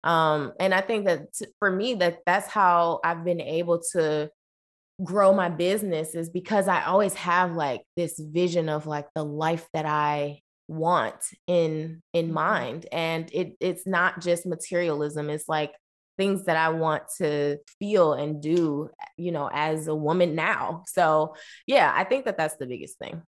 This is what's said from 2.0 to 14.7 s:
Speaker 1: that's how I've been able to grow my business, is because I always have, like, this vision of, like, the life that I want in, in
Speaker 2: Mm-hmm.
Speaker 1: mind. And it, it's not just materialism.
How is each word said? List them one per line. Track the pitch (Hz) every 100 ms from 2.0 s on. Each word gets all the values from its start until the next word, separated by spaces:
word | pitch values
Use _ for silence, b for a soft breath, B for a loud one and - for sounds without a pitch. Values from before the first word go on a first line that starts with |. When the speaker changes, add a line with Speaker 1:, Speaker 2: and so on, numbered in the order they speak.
| 175 170
Speaker 1:
that's | - 190 202
how | 214 185 175 170 160
I've | 165 170 170
been | 170
able | - 160 170 170 170
to | 180 156 151 151 _ _ _ _ _ _ -
grow | 185 196 196
my | 190 175
business, | 160 175 202 202 160 160
is | 170 165
because | 185 185 214 190
I | 175
always | - 190 202
have, | 190 175 175 185
like, | 165 143 123 -
this | - 165 -
vision | 156 160 180 170 160
of, | 151 156
like, | 147 143
the | 160
life | 147 147 160 170 -
that | 160
I | 156 151 147 147 147 147 _ _ -
want | 156 160 175 113 - - - -
in, | 175 160 156 160 160 _
in | 170 165
Speaker 2:
Mm-hmm. |
Speaker 1:
mind. | 156 165 196 120 147 -
And | 165 165 165 165
it, | 170 165 -
it's | 185 175 -
not | 175 180 180
just | 175 175 180
materialism. | 165 -